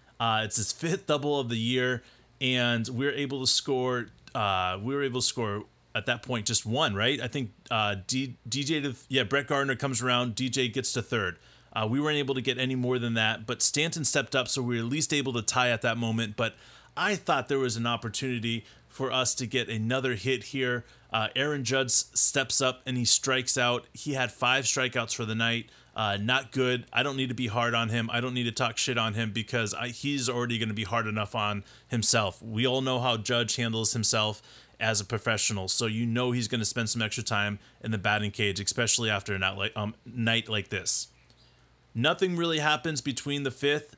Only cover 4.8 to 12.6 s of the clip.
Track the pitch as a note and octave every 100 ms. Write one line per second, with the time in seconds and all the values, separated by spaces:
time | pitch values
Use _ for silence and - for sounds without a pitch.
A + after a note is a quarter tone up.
4.8 | G#2+ C#3 C#3 B2 A#2+ - A2+ G2+ - _
5.8 | _ A#2 G#2+ A#2+ - B2 G#2 A#2 - A#2+
6.8 | D3+ G2 A2+ C#3 A#2+ C#3+ A#2+ - - A2+
7.8 | G#2 G2+ F#2 C3 C3+ A#2 - B2+ C#3+ D#3+
8.8 | C#3+ A#2+ - C3 G#2+ C#3 C#3 C#3+ C#3 B2+
9.8 | C#3+ A#2+ B2+ B2 B2 G#2+ C3 B2+ B2+ A#2+
10.8 | B2+ C3 - A#2 F#2+ E2+ - - - A2
11.8 | A2 C3 D3+ D3+ C3+ C3 B2 B2